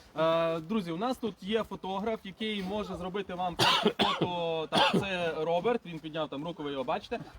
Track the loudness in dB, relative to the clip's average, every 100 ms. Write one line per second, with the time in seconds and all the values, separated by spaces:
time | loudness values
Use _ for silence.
0 | -12 0 4 4 4 0 0 -2 0 -2
1 | -2 -2 -4 -6 -2 0 0 -6 -4 -2
2 | -2 -4 -6 -6 -2 -2 -2 -2 -2 -4
3 | -4 -4 -4 -2 -2 4 4 6 2 2
4 | 2 2 0 0 0 0 2 4 4 4
5 | 0 0 -2 0 0 2 2 0 -2 -8
6 | -6 -4 -4 -4 -6 -6 -6 -4 -2 -2
7 | -2 -8 -8